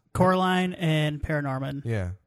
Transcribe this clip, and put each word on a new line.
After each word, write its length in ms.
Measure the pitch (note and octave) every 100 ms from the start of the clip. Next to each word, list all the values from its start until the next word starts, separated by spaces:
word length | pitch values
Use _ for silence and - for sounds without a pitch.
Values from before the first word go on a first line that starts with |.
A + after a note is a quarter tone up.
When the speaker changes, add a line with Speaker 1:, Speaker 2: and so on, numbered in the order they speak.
| _
Speaker 1:
Coraline 600 | - F#3 F#3 F#3 F3+ F#3
and 460 | F3+ E3 D#3 D3+ D3
Paranorman. 600 | - D3+ C#3+ C3 C3+ C#3
Speaker 2:
Yeah. 260 | A#2 A2 F2+ F#2+